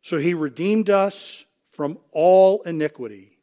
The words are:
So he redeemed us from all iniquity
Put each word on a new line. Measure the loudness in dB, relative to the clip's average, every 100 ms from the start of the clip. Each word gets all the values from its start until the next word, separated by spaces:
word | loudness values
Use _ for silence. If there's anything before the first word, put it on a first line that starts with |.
So | -8 -4
he | -4
redeemed | -4 -8 -6 -2 -2 0
us | 0 0 -6 -20 -20 _ _ _
from | -10 -10 -10 _
all | 0 4 6 6 2
iniquity | -6 -6 -6 -8 -16 -16 _ _